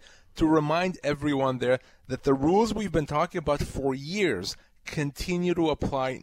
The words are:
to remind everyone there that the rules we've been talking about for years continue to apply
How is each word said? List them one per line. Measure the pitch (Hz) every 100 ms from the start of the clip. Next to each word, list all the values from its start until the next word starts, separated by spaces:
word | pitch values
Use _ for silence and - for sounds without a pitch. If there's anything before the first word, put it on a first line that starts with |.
| - - _
to | - 160
remind | 156 151 165 185 -
everyone | 143 143 147 135 135 127
there | 123 127 - _ -
that | 127
the | 143
rules | 135 147 196 226
we've | 214 196
been | 160 143
talking | 147 175 180
about | 147 143
for | - - 135
years | 131 143 208 175 95 143 - _ _
continue | - - 143 - - 175 180
to | 175 160
apply | 139 - 135 131 131